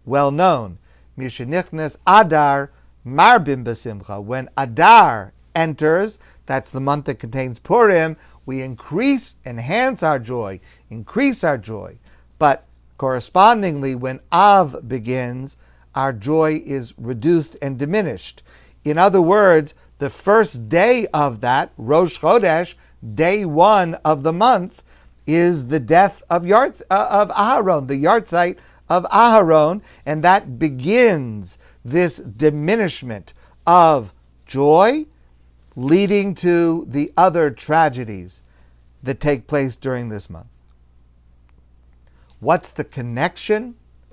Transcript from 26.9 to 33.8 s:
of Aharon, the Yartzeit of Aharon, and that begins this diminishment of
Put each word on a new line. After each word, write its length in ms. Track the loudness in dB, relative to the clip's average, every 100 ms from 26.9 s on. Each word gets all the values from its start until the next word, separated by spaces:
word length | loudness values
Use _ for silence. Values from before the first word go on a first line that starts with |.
| -2 0
of 200 | 0 0
Aharon, 580 | 0 0 0 0 -2 -2
the 140 | -2
Yartzeit 560 | 2 0 0 -2 -2 -4 _ _ _
of 160 | -2 0
Aharon, 760 | 4 6 6 6 4 4 -2 -10 -16 -8
and 180 | 0
that 340 | 2 2 0 -6
begins 1000 | -6 -4 -2 2 2 2 -4 -10 -14 -20 _ _
this 340 | -4 -2 -2 -4
diminishment 1160 | -18 -2 0 0 -2 -2 -2 -6 -12 -14 -16 -20 -20 _ 2
of 480 | 6